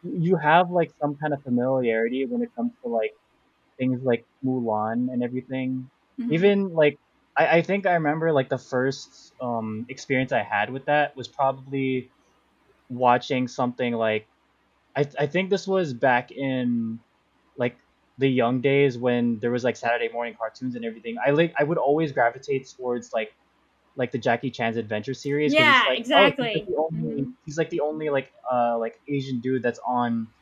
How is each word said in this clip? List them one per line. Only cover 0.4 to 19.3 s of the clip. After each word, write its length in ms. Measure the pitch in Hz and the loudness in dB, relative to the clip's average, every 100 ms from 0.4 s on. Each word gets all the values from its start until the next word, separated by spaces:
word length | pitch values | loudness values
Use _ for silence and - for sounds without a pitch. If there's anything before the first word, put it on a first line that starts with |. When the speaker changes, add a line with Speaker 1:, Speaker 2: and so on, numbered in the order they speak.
| 151 165 180 | 6 6 6
Speaker 1:
like, 200 | 175 165 _ | 2 0 _
some 160 | 147 143 | -4 -2
kind 160 | 151 | -4
of 100 | 139 | -4
familiarity 800 | 139 123 127 131 123 113 117 127 131 | 0 0 2 2 2 2 0 0 -2
when 140 | 120 | -2
it 60 | 117 - | -4 -4
comes 180 | 120 - | -6 -6
to, 60 | 247 | -4
like, 220 | 233 220 - _ _ _ _ _ _ | -2 -2 -6 _ _ _ _ _ _
things 220 | 131 123 | -2 -2
like 240 | 131 117 - _ 131 | 0 0 -2 _ -2
Mulan 680 | 127 117 107 107 117 127 | -2 0 0 0 -2 -2
and 100 | 123 | -2
everything. 680 | 123 127 127 131 131 131 127 _ _ - | -4 -4 -6 -6 -4 -6 -8 _ _ -10
Speaker 2:
Mm-hmm. 200 | 240 165 | -2 4
Speaker 1:
Even, 300 | 196 202 196 | 4 4 0
like, 300 | 165 151 143 _ _ _ - | 2 2 2 _ _ _ 0
I, 220 | 160 165 | 4 4
I 40 | |
think 240 | 170 196 190 | 4 0 2
I 80 | 175 | 2
remember, 380 | 156 156 165 | 2 0 2
like, 160 | 147 131 | 2 2
the 100 | 110 | -4
first, 760 | - 127 131 135 - - - _ | -2 -2 0 -2 -12 -20 -20 _
um, 440 | 127 117 110 107 123 | -6 -4 -4 -8 -10
experience 420 | 135 - 131 131 | -14 -2 -2 0
I 100 | 127 | -2
had 280 | 101 104 107 | 0 -2 -2
with 140 | 131 131 | -4 0
that 280 | 147 147 131 | 2 2 -2
was 100 | 123 | -14
probably 840 | - 135 135 131 139 135 127 123 _ _ _ _ _ _ _ _ | -2 0 0 -6 -2 0 -2 -6 _ _ _ _ _ _ _ _
watching 580 | 123 123 123 - 131 127 | 2 4 4 4 -2 -2
something 460 | - 127 123 123 | -2 -4 -2 -2
like, 340 | 117 113 107 107 _ _ _ _ _ _ 139 | 0 0 0 -4 _ _ _ _ _ _ -2
I 80 | |
th-, 120 | 143 - | -2 0
I 80 | 143 | -2
think 220 | 165 190 | 0 0
this 180 | 190 196 | -2 0
was 260 | 190 170 | 0 0
back 380 | 120 135 123 123 | 0 2 2 0
in, 680 | - 139 131 123 120 113 113 _ _ _ _ _ - | -6 -4 -2 0 0 -2 -8 _ _ _ _ _ -4
like, 220 | 123 - _ _ _ - | -4 -4 _ _ _ 0
the 100 | 135 | 2
young 320 | 127 117 127 | 4 2 2
days 360 | 131 139 139 120 | 2 4 4 2
when 420 | 123 120 120 | 0 2 2